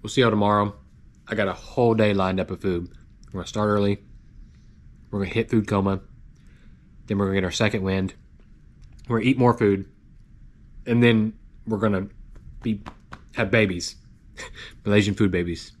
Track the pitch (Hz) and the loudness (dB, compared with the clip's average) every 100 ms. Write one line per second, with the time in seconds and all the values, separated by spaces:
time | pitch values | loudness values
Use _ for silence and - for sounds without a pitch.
0 | 117 - 117 104 104 104 101 - - - | -4 2 2 4 2 2 0 -4 -20 -20
1 | - - - 107 98 90 - - 120 110 | -20 -20 -10 -4 -4 -4 -8 0 2 4
2 | 107 98 92 95 90 90 98 87 85 - | 2 2 0 -2 -6 -4 -4 -4 -6 -16
3 | - - - 95 82 107 104 104 101 101 | -20 -20 -14 -12 -8 -4 0 2 2 -2
4 | - - - - - - - - - - | -8 -20 -20 -20 -20 -20 -20 -20 -20 -20
5 | - 104 98 113 113 113 101 101 98 95 | -10 -6 -4 -2 0 0 2 0 0 -2
6 | - - - - - - - - - - | -8 -20 -20 -20 -20 -20 -20 -20 -20 -20
7 | - 101 101 98 92 - 107 110 95 95 | -6 -2 0 0 -2 -2 -2 0 -2 -2
8 | 95 - - - - - - - - - | -4 -8 -20 -20 -20 -20 -20 -20 -20 -20
9 | - 117 120 131 123 113 107 98 98 - | -4 0 2 4 4 4 2 2 -4 -18
10 | - - - - - - - - - 120 | -20 -20 -20 -20 -20 -20 -20 -16 -2 4
11 | 120 113 110 - - - - 107 107 98 | 4 4 0 -4 -20 -18 -6 -2 0 0
12 | 98 - - - - - 113 104 - - | -4 -14 -20 -20 -20 -10 -6 -6 -8 -20
13 | - - - - 104 113 104 87 - - | -20 -20 -16 -6 0 2 2 0 -8 -14
14 | - - - - - - - - 104 104 | -20 -20 -20 -18 -16 -16 -20 -10 2 4
15 | 101 98 104 90 87 82 - - | 4 2 2 2 -2 -6 -10 -20